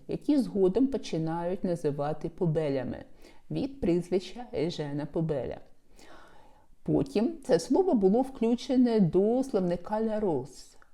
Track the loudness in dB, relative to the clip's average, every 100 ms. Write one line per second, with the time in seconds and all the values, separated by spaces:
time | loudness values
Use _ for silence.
0 | -8 -4 2 2 2 2 2 4 2 0
1 | -4 -4 -2 -2 -4 -2 -2 -2 -2 -2
2 | -4 -4 -6 -2 0 0 0 -2 -4 -8
3 | -14 -20 -20 -18 -8 -6 -6 -2 0 0
4 | 0 -2 -4 -12 -8 -2 -2 -2 -4 -6
5 | -4 -2 -2 -2 -4 -8 -14 -20 -20 -20
6 | -20 -20 -20 -20 -20 -20 -20 -10 0 0
7 | 0 0 -2 -2 2 2 4 2 4 4
8 | 4 4 0 0 0 0 2 2 4 4
9 | 4 4 2 2 0 0 0 -2 -2 -2
10 | -2 0 0 0 -4 -12 -20 -20 -20